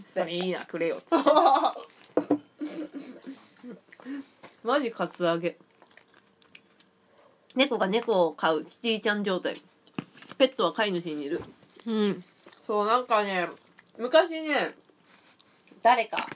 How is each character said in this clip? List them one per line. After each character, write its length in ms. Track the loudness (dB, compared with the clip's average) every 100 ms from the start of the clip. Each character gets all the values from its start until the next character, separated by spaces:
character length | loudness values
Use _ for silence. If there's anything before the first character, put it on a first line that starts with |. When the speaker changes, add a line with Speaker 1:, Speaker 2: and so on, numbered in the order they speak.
Speaker 1:
て。 160 | -10 -6
Speaker 2:
そ 40 | -4
れ 80 |
い 160 | -2 -4
い 20 |
な、 140 | -4 -6
く 140 | -4
れ 80 | -2
よ 100 | -2
っ 20 |
つ 160 | 0 2
っ 80 |
て。 60 | 6
Speaker 1:
<laughs> 720 | 6 6 4 2 -4 -16 -20 -4 -4 0 -2 -4 -12 -10 -8 -10 -12 -16 -18 -18 -20 -20 -20 -18 -18 _ -20 -12 -12 -12 _ -20 _
マ 160 | -2 0
ジ 120 | 0
カ 160 | -4 -6
ツ 200 | -2 -2
ア 100 | 0
ゲ。 200 | -4 -8 _ _ -20 -20 _ _ _ _ _ -20 _ _ _ _ _ _ _ _ _ 0
猫 220 | 2 2
が 100 | 0
猫 400 | 0 2 2 2
を 60 |
飼 200 | 2 0
う 100 | 0
キ 140 | -4 -8
テ 200 | -4 -2
ィ 40 |
ち 80 | -2
ゃ 60 | -2
ん 80 |
状 160 | -2 -2
態。 220 | -4 -8 -14 _ _ -14 -14 -20 -16 0
ペ 80 | 0
ッ 100 | 2
ト 100 | -2
は 80 |
飼 140 | 0 -2
い 40 |
主 220 | -2 -4
に 120 | -8 -6
い 40 |
る。 140 | -8 -8 -20 _ -16 -6
Speaker 2:
う 60 |
ん。 320 | 0 0 -2 -8 _ -20 -20 -4
Speaker 1:
そ 180 | -2
う、 40 | 2
な 100 | 0
ん 80 | 2
か 180 | 0
ね、 240 | 0 -2 -4 -8 _ -20 -20 -10
昔 320 | 2 4 4 -2
ね、 340 | -2 -2 -2 -6 _ _ _ -20 _ _ _ _ _ 0
誰 240 | 4 4 2
か、 120 | -4 -6